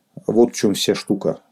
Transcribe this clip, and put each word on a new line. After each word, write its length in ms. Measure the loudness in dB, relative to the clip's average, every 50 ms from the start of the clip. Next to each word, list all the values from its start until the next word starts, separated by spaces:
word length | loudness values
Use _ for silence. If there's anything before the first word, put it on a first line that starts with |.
| _ _ _ -8 -6 0
Вот 240 | 4 4 4 4
в 40 | 2
чем 180 | -2 -2 0 0
вся 180 | 0 0 0 -2
штука. 440 | -2 -2 -4 -4 -2 -2 -4 -4 -4 -10 _